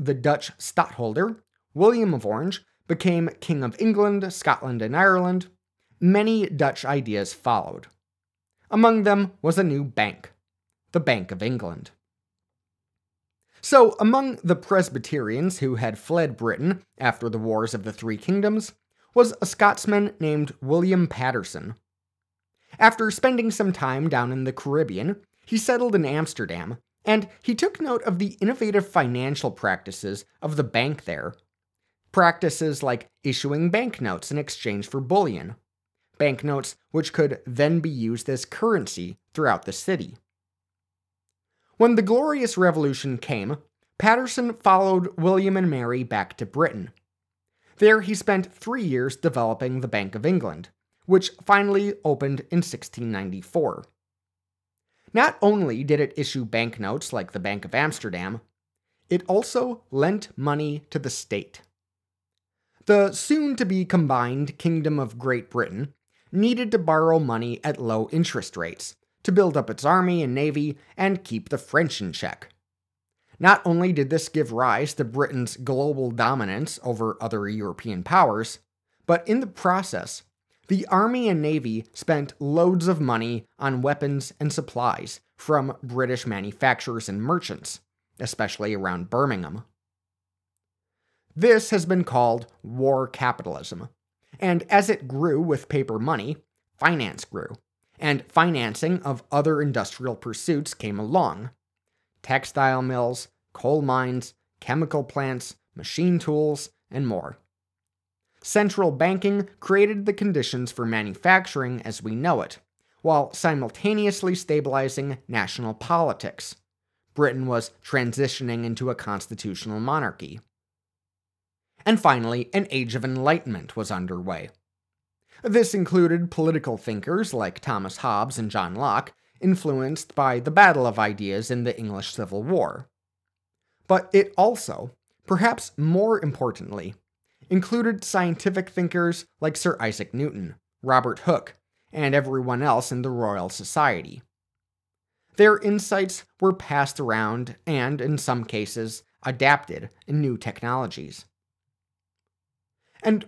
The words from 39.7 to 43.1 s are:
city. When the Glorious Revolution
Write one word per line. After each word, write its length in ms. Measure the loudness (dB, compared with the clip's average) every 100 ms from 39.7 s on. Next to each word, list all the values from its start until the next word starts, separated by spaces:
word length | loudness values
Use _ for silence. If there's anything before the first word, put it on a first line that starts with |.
city. 440 | -8 -4 -4 -4 -14 _ _ _ _ _ _ _ _ _ _ _ _ _ _ _ 4
When 180 | 6
the 80 | 6
Glorious 540 | 4 4 2 0 0 4
Revolution 600 | 4 4 0 0 -4